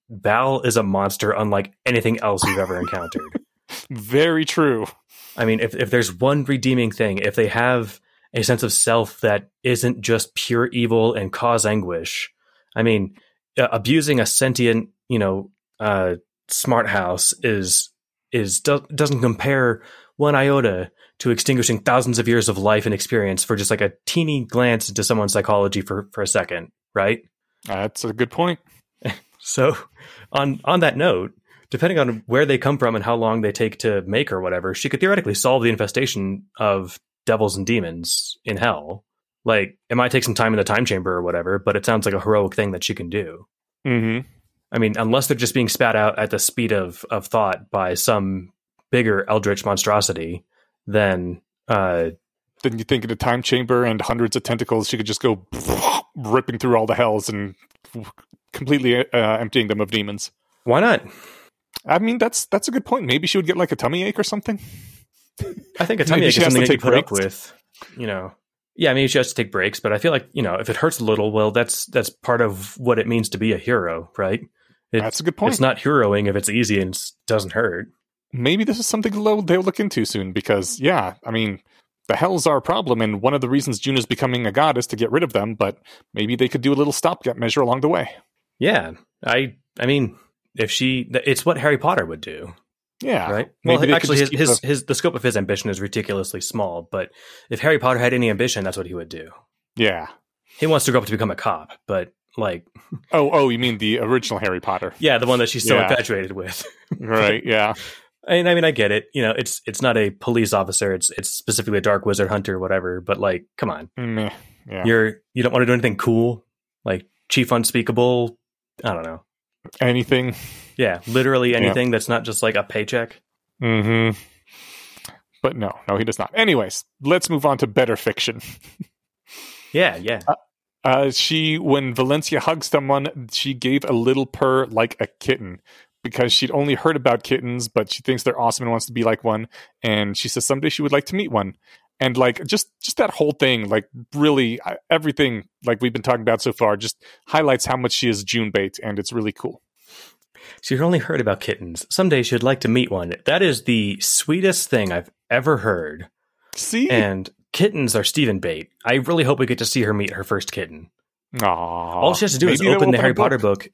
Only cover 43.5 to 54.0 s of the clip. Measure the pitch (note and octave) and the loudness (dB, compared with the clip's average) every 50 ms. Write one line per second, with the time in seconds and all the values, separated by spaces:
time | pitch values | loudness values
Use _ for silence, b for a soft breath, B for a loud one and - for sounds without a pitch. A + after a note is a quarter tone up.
43.5 | _ _ _ _ _ _ - C#3 A#2+ A#2 A2+ A2+ A2+ B2 C3+ - _ _ _ _ | _ _ _ _ _ _ -4 -2 0 0 0 0 -2 -4 -6 -10 _ _ _ _
44.5 | _ _ _ - - A#2+ A2+ G#2+ G#2+ A2 A2+ A2 A#2 C3+ C3+ - C#3+ A2+ A#2+ A2+ | _ _ _ -6 -2 0 0 0 0 0 0 2 2 2 2 0 -2 0 -2 -2
45.5 | - C3 A#2+ A2+ - - C3 A#2 A2 G#2+ G#2+ G#2+ - - G#2+ G2+ - G2 - - | 0 0 0 0 0 0 2 2 2 2 2 2 0 0 -4 -4 -2 -2 -2 -2
46.5 | - - A#2 A2 G#2+ G2 F#2 F2+ F2 - - - A2+ G2+ - - - A2+ G#2+ F#2+ | -2 -2 -2 0 0 -2 -2 -4 -8 -12 -10 -6 -6 -6 -4 -2 0 0 2 2
47.5 | F#2 - G#2 - - G2+ F#2 F#2 F2+ - - - A2+ G#2 G2 F#2+ F#2+ F#2+ F#2 - | 0 -4 -6 -4 -2 -2 -2 -2 -2 -2 0 0 0 0 0 -2 -4 -6 -8 -12
48.5 | _ _ _ _ _ _ _ _ - B2 A#2+ A2+ G#2 G2 G2 - G#2+ G#2+ F#2+ G2+ | _ _ _ _ _ _ _ _ 0 2 2 2 2 0 0 0 0 0 2 0
49.5 | G2+ G2 - G#2 G2+ F#2+ - A2 G#2 G#2 G2 - F#2 F2 E2 E2 F2+ F2+ - _ | -2 -2 -2 -2 -2 0 0 2 2 2 2 0 -2 -4 -6 -8 -10 -10 -12 _
50.5 | _ _ _ _ _ _ - - G2+ G#2+ G#2 G2 F#2 F2+ F2+ F2 F2 F2 _ _ | _ _ _ _ _ _ -8 -2 0 2 2 2 2 0 -2 -6 -8 -10 _ _
51.5 | _ _ _ - A#2 G2+ F#2+ F#2 F2 E2+ E2 D#2+ E2 - _ _ _ _ _ _ | _ _ _ -2 0 0 2 0 0 0 -2 -2 -4 -10 _ _ _ _ _ _
52.5 | _ _ - C3+ A2+ A2+ A2+ - C#3 B2 A2 A#2 A2+ - - B2+ A#2+ B2+ A#2+ - | _ _ -4 -4 -4 -4 -4 -2 -2 -2 -2 -4 -4 -2 0 0 0 0 0 0
53.5 | C3 B2 B2 A#2 B2+ A#2+ B2 A#2 A2+ G#2+ | 0 0 2 2 2 2 2 2 0 -2